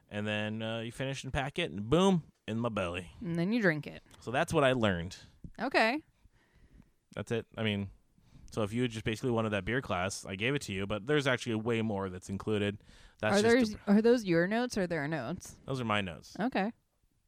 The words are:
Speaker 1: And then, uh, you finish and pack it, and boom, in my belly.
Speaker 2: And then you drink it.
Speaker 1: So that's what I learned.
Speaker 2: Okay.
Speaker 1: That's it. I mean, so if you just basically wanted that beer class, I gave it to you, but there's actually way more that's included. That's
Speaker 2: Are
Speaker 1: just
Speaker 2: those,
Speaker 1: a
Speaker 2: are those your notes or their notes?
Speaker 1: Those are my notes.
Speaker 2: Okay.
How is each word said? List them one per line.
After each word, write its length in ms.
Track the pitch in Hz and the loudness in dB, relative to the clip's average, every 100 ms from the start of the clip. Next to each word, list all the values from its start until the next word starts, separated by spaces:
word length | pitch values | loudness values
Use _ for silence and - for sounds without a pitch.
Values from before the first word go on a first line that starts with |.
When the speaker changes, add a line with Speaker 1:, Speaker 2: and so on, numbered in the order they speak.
| _ | _
Speaker 1:
And 160 | 104 107 | -6 -4
then, 380 | 107 107 110 | -2 -2 -4
uh, 160 | 110 113 | -6 -6
you 120 | 117 | -8
finish 320 | - 135 135 | -6 -6 -6
and 80 | 135 | -6
pack 280 | 151 135 - | -4 -4 -4
it, 100 | 170 | -6
and 180 | 95 107 | -6 2
boom, 360 | 160 190 180 - _ - | 4 6 4 2 _ -6
in 100 | 110 | -4
my 100 | 120 | -2
belly. 420 | 104 87 87 85 - | -2 -2 -4 -8 -10
Speaker 2:
And 120 | 180 170 | -6 -2
then 160 | 175 | 0
you 80 | 240 | 2
drink 240 | 196 151 143 | 2 2 -2
it. 160 | 156 - - | -12 -18 -16
Speaker 1:
So 100 | - | -4
that's 200 | 123 170 | 0 2
what 100 | 160 | 4
I 80 | 135 | 4
learned. 420 | 131 110 87 85 - - _ - - | 6 4 2 -2 -10 -18 _ -16 -6
Speaker 2:
Okay. 400 | 247 320 226 294 - _ _ _ _ _ _ - - _ _ - | 0 2 4 2 -6 _ _ _ _ _ _ -20 -20 _ _ -10
Speaker 1:
That's 160 | 101 | -4
it. 140 | 113 - - | -4 -6 -4
I 60 | |
mean, 260 | 110 101 98 - _ _ _ - - | -2 0 -4 -10 _ _ _ -20 -10
so 120 | - | -4
if 100 | 104 | -2
you 140 | 113 123 | 0 -2
just 180 | 110 - | -2 -4
basically 260 | 110 131 | -2 0
wanted 180 | 113 110 | 0 0
that 140 | 104 95 | 0 0
beer 160 | 123 | -2
class, 440 | - 92 92 - - | -2 -2 -2 -4 -8
I 80 | 95 | -4
gave 200 | 113 143 | -2 -2
it 80 | |
to 80 | - | -4
you, 140 | 95 98 | -4 -4
but 180 | 107 104 | -4 0
there's 220 | 151 135 | 0 2
actually 280 | 123 123 110 | 0 0 -2
way 280 | 110 113 | 0 0
more 260 | 110 101 98 | 0 -2 -4
that's 200 | 90 - | -8 -8
included. 500 | 95 - 107 101 101 - - - - | -6 -2 0 0 -2 -8 -20 -20 -4
That's 220 | 110 202 | 2 4
Speaker 2:
Are 140 | 220 240 | 6 6
Speaker 1:
just 120 | 220 | 4
Speaker 2:
those, 60 | 208 - | 0 2
Speaker 1:
a 100 | 202 | 4
Speaker 2:
are 40 | |
those 220 | 226 247 202 | 6 4 4
your 220 | 165 180 | 2 2
notes 320 | 220 247 220 | 0 -2 -2
or 80 | 180 | -2
their 200 | 165 143 | -2 -2
notes? 500 | 160 117 180 - - - | -4 -4 -8 -10 -14 -6
Speaker 1:
Those 120 | 135 | -4
are 60 | 113 | 0
my 160 | 104 | 0
notes. 340 | 95 78 - - | 0 -6 -12 -6
Speaker 2:
Okay. 320 | 226 214 196 - _ _ _ _ | -2 0 -2 -4 _ _ _ _